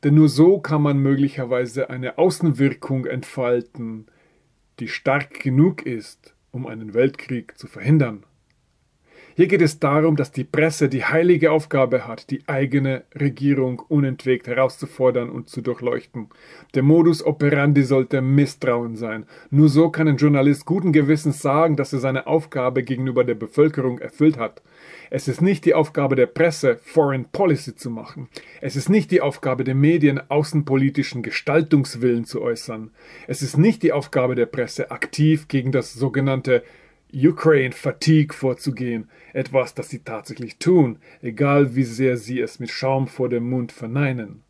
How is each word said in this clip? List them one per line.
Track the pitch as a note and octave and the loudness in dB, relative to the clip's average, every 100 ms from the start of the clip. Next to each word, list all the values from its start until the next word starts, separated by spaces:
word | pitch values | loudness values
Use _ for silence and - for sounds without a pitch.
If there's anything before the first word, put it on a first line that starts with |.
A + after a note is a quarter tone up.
Denn | D3 | 4
nur | D3+ D#3 | 6 6
so | B2 E3 G3 | 6 4 4
kann | D3 D3+ | 0 0
man | D3 C#3 | 0 2
möglicherweise | C3+ C#3 C#3+ C#3 B2 B2 B2 A#2+ C3 | 0 2 0 -2 -4 -4 -4 -6 -8
eine | B2+ B2+ - | -6 -10 0
Außenwirkung | F3+ - E3+ B2 C#3 - - C3+ B2+ | 0 2 -2 2 0 -2 -6 -6 -4
entfalten, | B2+ - - B2 B2 A#2+ - A2+ A2 G#2+ _ _ _ _ _ _ - | -8 -10 -6 -2 -2 -2 -12 -12 -12 -18 _ _ _ _ _ _ -14
die | A2+ | -10
stark | - - C#3 C#3 - | -6 -2 -2 -4 -8
genug | C#3 B2+ E3 - - | -2 4 4 2 -8
ist, | A#2 G#2+ - _ _ _ | -10 -12 -20 _ _ _
um | - C3 | -14 -12
einen | A2+ A2 | -12 -6
Weltkrieg | G#2 C3+ C#3 - B2+ - - | 0 0 0 -10 -10 -10 -20
zu | - | -20
verhindern. | - G#2 D#3 C3 G#2 _ _ _ _ _ _ _ _ _ _ - - | -10 2 2 2 -4 _ _ _ _ _ _ _ _ _ _ -20 0
Hier | E3+ | 2
geht | F#3+ | 4
es | D#3+ - | 2 0
darum, | D3 D3 D#3+ D3+ | 0 2 2 0
dass | C3 | -2
die | - | -6
Presse | B2 - D#3+ D#3 D3 | -6 0 0 0 -2
die | C3 | 0
heilige | - D#3+ F3 F3 D#3+ | -2 0 2 4 4
Aufgabe | D#3 D3+ C#3+ B2+ B2 A#2 | 2 0 0 2 0 -4
hat, | A2+ - | -14 -10
die | C#3 - | -10 -6
eigene | C#3 C3+ C#3 C3+ C3 - - | -2 0 0 0 -4 -8 -4
Regierung | C#3+ A#2 C#3 C#3 C3 B2 | -4 0 0 2 0 -4
unentwegt | - D3+ C#3 B2+ B2+ B2+ - | -2 0 0 -2 -2 -2 -2
herauszufordern | B2 C3 - - - B2+ B2 A#2+ | -2 -2 -2 -16 0 0 0 -4
und | B2 A#2 | -10 -12
zu | - | -10
durchleuchten. | A#2 A#2+ B2 B2 - B2 G#2+ _ - - - | -6 -6 -4 -6 -8 -16 -16 _ -20 -20 -6
Der | C#3 | 0
Modus | C3+ D#3+ E3 D#3 | 4 6 6 2
operandi | - D3+ C#3+ C#3+ C#3+ C#3+ | -2 0 0 2 2 2
sollte | C3 C3 B2+ C#3+ | 4 2 2 -2
Misstrauen | C3 C#3 C#3 - C#3+ A#2+ A#2 A2 | 2 2 2 -2 -2 -2 -4 -8
sein. | A2+ A2 - - - | -8 -8 -12 -20 -4
Nur | C#3 D3+ | 4 4
so | C#3 E3 | 6 2
kann | D#3+ D#3+ | 2 0
ein | C3+ | 2
Journalist | D3 C#3+ C#3 C#3+ - | 2 4 2 0 -2
guten | F3+ F#3 | -2 2
Gewissens | D3+ C#3 D#3 D3+ - | 2 2 0 0 -4
sagen, | D3 C#3+ E3 D3 | 0 2 2 0
dass | C3 | -2
er | C3+ | -4
seine | C3 C3 - | -4 -4 0
Aufgabe | D#3+ D#3 C#3+ B2+ B2+ | -2 -2 -4 -2 -2
gegenüber | A#2+ B2+ C3 B2 | -4 -4 -2 0
der | A#2+ | 0
Bevölkerung | A2+ A2 - D#3 D3 B2+ B2 | -2 -6 2 2 2 -4 -4
erfüllt | - - D3+ C#3+ | -12 0 2 2
hat. | A2 - _ _ - - - | -6 -10 _ _ -20 -20 -10
Es | - - | -8 -6
ist | B2+ | 0
nicht | F3 G3 | 2 2
die | - | 2
Aufgabe | - D#3 - C#3 C3 | 2 2 0 0 2
der | B2 | 2
Presse, | - E3+ D#3 C3+ A#2 | 2 0 2 0 -2
Foreign | - D#3+ C#3+ C3+ | 0 2 2 0
Policy | B2 - F#3+ C#3+ - | -6 -2 0 0 -4
zu | - B2 | -12 -12
machen. | A2+ - - B2+ - - - | -12 -14 -18 -18 -18 -20 -12
Es | C3+ C#3 | -10 -8
ist | C3 | 2
nicht | G#3 D3+ | 2 4
die | F3+ | 0
Aufgabe | C#3 - C#3+ B2+ | 0 -4 -4 -4
der | C3 | -2
Medien, | C3 C#3+ E3+ D3 C#3 - | 2 4 4 4 2 -2
außenpolitischen | D3 D3+ D#3 D3 C3+ C#3 C#3 C3+ B2+ | -2 0 -2 0 2 2 0 -4 -6
Gestaltungswillen | A2 - - D3 D#3 D3+ C3+ A#2+ B2 A#2+ | -8 -8 0 0 4 2 2 -2 -2 0
zu | A2+ A#2 | -4 -6
äußern. | A#2+ A2+ - A2 A2 _ - - - | -4 -6 -8 -12 -14 _ -20 -20 -12
Es | - | -8
ist | C3+ - | -4 2
nicht | F#3 - | 2 4
die | E3+ | 0
Aufgabe | C#3+ C3+ C#3 B2+ | 0 -2 -2 0
der | B2+ A#2 | 0 -2
Presse, | - A#2+ - B2+ | -2 -8 -6 -10
aktiv | - - - D3+ D#3 D#3 | -8 -10 0 2 2 0
gegen | C#3 B2+ | -4 0
das | C3 A#2 | -2 -4
sogenannte | A#2 C3+ C#3 C3+ C3+ C3+ B2 - - _ _ _ | -4 -4 -2 -2 -2 0 0 0 -20 _ _ _
Ukraine | C#3 C#3+ D#3+ D#3+ D3 C3 | 0 2 2 2 4 2
Fatigue | B2+ C#3+ - - D#3 D3+ | -4 -8 -4 2 4 4
vorzugehen, | - C3 B2 - A2+ B2+ A#2 G#2+ _ - | -2 -4 -2 -6 -6 -6 -6 -8 _ -12
etwas, | - C3 C3 A#2+ | -8 -2 -2 -2
das | - - | -8 -12
sie | A#2 | -12
tatsächlich | - A2 - A2+ A2+ - | -12 -14 -14 -14 -14 -6
tun, | - F#3 C3+ A2 _ - | 2 4 2 -2 _ -14
egal | B2 A2 C#3+ C#3+ C#3+ | -12 -2 2 4 2
wie | A#2+ | 0
sehr | B2 A2+ C3 B2 | -4 0 -2 -2
sie | G#2+ B2+ | -6 -6
es | A2+ - | -6 -8
mit | A#2+ | -12
Schaum | - C3 C3+ C3 | -6 -2 -2 -2
vor | - B2+ | -4 -4
dem | A#2+ A#2+ | -4 -4
Mund | B2+ A#2 | -6 -6
verneinen. | - A2+ B2+ C#3+ B2+ G#2+ G2+ _ | -10 -8 -4 -2 -4 -10 -16 _